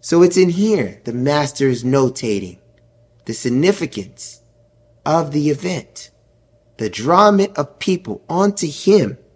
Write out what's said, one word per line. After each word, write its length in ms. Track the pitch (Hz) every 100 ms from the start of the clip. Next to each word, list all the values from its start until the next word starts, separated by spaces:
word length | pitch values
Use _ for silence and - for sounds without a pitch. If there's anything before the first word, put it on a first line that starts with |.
So 180 | - 170
it's 140 | 175 180
in 140 | 185
here 500 | 175 214 208 104 -
the 80 | -
master 560 | 120 135 147 143 - 139
is 160 | 120
notating 720 | 123 139 127 - 117 101 92 90 _ _ _ _ _ _
the 100 | -
significance 1040 | 113 127 123 175 196 165 - 95 - - - _ _ _ _ _ _ -
of 260 | 156 151
the 160 | 147 147
event, 640 | 139 180 175 - - - _ _ _ _ _ _ -
the 140 | 110
drawing 640 | - 123 175 208 202 196
of 240 | - 147 _
people 440 | - 180 - 104 _
onto 400 | 170 202 202 165
him 500 | 139 - 208 117 127 _